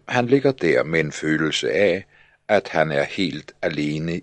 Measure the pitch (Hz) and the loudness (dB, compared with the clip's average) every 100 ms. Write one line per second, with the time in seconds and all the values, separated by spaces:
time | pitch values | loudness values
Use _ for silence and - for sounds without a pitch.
0 | - 127 123 135 139 131 85 64 73 82 | -4 -2 2 2 2 2 2 2 2 0
1 | 76 - 78 78 78 71 60 76 101 92 | 0 -2 -2 0 0 -2 -2 2 2 0
2 | - _ _ _ - 101 - 82 78 71 | -6 _ _ _ 0 0 2 0 0 0
3 | 71 - 87 76 - - 87 76 76 76 | -2 -2 -4 -4 -12 -8 -6 -2 -2 -2
4 | 82 87 | -4 -6